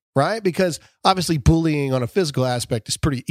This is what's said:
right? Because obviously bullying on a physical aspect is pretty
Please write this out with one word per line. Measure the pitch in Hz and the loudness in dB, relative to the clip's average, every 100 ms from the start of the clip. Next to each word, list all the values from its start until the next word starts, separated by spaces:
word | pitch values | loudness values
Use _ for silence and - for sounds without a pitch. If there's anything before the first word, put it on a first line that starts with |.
| _ 131 | _ -2
right? | 156 226 | 0 0
Because | 196 170 185 - - _ 190 | -2 0 -2 -2 -12 _ 0
obviously | 185 170 160 | 2 0 2
bullying | 156 165 160 147 139 | 4 4 2 0 0
on | 131 | 0
a | 120 | -2
physical | 196 160 135 | -2 -2 0
aspect | 127 123 - 117 - | -2 -2 -4 -6 -6
is | - | -4
pretty | 160 127 - | -2 -2 -2